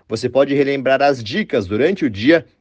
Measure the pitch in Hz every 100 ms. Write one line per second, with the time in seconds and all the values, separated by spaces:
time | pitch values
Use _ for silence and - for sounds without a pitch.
0 | _ 107 123 135 143 139 139 139 131 135
1 | 143 131 107 180 - 131 90 107 160 196
2 | 143 98 123 165 - _